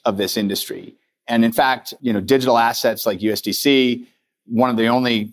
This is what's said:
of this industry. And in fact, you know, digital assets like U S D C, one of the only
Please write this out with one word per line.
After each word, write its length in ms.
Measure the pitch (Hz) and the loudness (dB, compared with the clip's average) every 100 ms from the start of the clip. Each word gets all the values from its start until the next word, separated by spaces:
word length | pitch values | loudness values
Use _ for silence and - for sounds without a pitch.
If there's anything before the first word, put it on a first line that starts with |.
of 120 | 120 98 | -4 -2
this 200 | 98 117 | -4 -2
industry. 600 | 101 98 - - - _ _ _ - | -2 -4 -6 -12 -14 _ _ _ -4
And 160 | 117 | 0
in 80 | 117 | 2
fact, 420 | 113 135 123 - - | 2 0 0 -6 -8
you 120 | 127 | -4
know, 80 | 104 | -2
digital 380 | 95 135 127 117 | 2 2 4 2
assets 480 | 117 120 117 110 113 | 2 0 -2 0 -4
like 160 | 92 | -2
U 80 | 107 | -2
S 100 | 101 | -2
D 120 | - | -4
C, 560 | - 143 135 127 120 - _ _ _ _ | 0 2 4 2 -2 -10 _ _ _ _
one 220 | 117 127 | 0 0
of 80 | 113 | 2
the 120 | 113 | 2
only 440 | 123 127 113 107 | 2 0 -2 -4